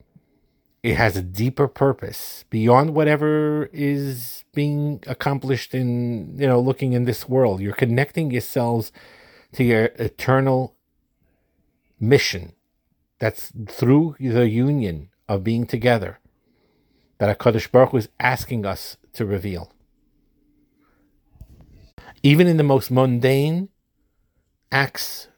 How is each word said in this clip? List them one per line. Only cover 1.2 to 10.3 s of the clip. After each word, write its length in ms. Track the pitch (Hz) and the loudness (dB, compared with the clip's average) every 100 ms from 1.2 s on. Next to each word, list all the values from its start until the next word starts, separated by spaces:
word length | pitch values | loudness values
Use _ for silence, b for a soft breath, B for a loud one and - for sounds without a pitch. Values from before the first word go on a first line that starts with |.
deeper 440 | 90 92 123 - 139 | -6 -4 -2 0 -2
purpose 800 | - 139 123 - - - - - | 0 0 0 -8 -12 -16 -18 -8
beyond 440 | 113 117 127 156 | 0 4 4 4
whatever 760 | 156 151 147 151 151 151 151 - | 2 2 2 0 0 0 -2 -6
is 720 | 156 143 143 139 123 120 - - | -4 -2 -2 -4 -8 -12 -16 -10
being 480 | 143 147 147 147 147 - | -4 -2 -2 -4 -6 -10
accomplished 680 | - 147 139 135 127 - | -6 -4 -2 -2 -4 -4
in, 640 | 131 123 120 120 113 82 139 | -4 -2 -2 -4 -6 -10 -2
you 80 | 135 | 2
know, 140 | 123 | 2
looking 320 | 127 131 135 | 2 0 0
in 120 | 123 | 0
this 240 | 123 113 - | 0 -2 -2
world. 320 | 131 120 95 | 2 2 0
You're 120 | 101 | -4
connecting 580 | - 117 120 143 170 151 | 0 0 2 -2 -4 -4
yourselves 600 | 123 - 135 117 117 - B B B B B B | -4 -4 -2 0 -2 -4 B B B B B B
to 120 | - | 0
your 220 | 120 110 113 - | 2 2 2 -2
eternal 800 | 110 - - | -8 -4 0